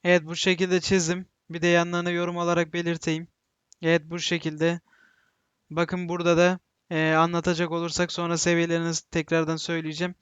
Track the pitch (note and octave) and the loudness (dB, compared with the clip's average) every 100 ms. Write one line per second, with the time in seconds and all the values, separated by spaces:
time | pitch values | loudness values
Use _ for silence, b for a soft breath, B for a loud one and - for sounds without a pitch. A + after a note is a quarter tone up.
0 | F3 F3 D#3 E3 F#3+ F3 F#3 F3+ - G3 | 4 2 2 -2 0 0 2 0 2 0
1 | D#3+ F3+ F#3 _ _ E3+ F3 E3+ E3+ F3 | 0 -4 -6 _ _ -2 4 4 2 -2
2 | F3 F3 F3 F3 F3 F3 E3 F3 E3+ E3 | -2 -2 -2 -2 0 0 0 -2 -4 -2
3 | - D#3+ E3+ _ _ _ _ _ E3 E3+ | -2 -4 -6 _ _ _ _ _ 0 0
4 | D#3 E3+ - E3+ D#3+ D3+ E3 F3 b b | 0 -6 -4 -2 -4 0 0 0 b b
5 | b b b b b _ _ D#3 E3+ F3+ | b b b b b _ _ -4 -2 -2
6 | F3 F3 E3+ E3+ F3 F#3 _ _ _ D#3+ | -4 -2 2 4 4 2 _ _ _ 0
7 | D#3+ D#3+ E3+ E3+ E3+ E3 E3+ E3+ E3+ D#3 | 2 4 2 2 0 0 -2 -2 -4 -2
8 | F3 - E3+ E3 F3 E3+ E3+ E3+ E3 E3 | -2 -2 -2 0 2 2 2 0 0 -4
9 | _ E3+ D#3 E3 D#3+ D#3+ - E3 D#3 D3+ | _ -6 0 0 0 -4 -4 -4 -4 -4
10 | F3+ F3+ | -6 -6